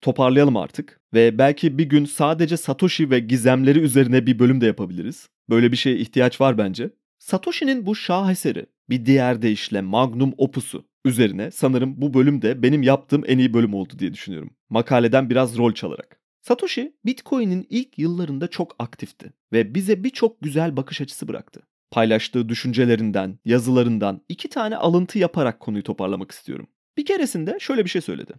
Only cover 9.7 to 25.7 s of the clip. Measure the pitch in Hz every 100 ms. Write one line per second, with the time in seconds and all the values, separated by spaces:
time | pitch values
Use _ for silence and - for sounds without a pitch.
9.7 | 101 95 107 131 117 135 131 135 - -
10.7 | - - _ 131 120 110 95 123 - 135
11.7 | 127 131 135 143 131 139 143 107 127 127
12.7 | 147 127 135 - 143 - 131 127 117 117
13.7 | 101 92 67 95 73 - 85 - - -
14.7 | 113 120 123 120 127 131 123 127 117 120
15.7 | 104 92 67 - _ _ _ - 247 381
16.7 | - 277 - 208 262 - 262 214 180 -
17.7 | 233 262 - 160 175 170 139 175 - 170
18.7 | - 120 - - - - - _ 113 107
19.7 | 143 190 202 220 - 226 - 151 143 165
20.7 | 143 170 - 139 - - - - - -
21.7 | _ _ - 113 110 - 123 113 117 127
22.7 | 117 123 113 110 101 95 - 110 120 120
23.7 | 127 120 110 101 95 - 170 - - 214
24.7 | 220 170 175 180 214 175 - 131 - -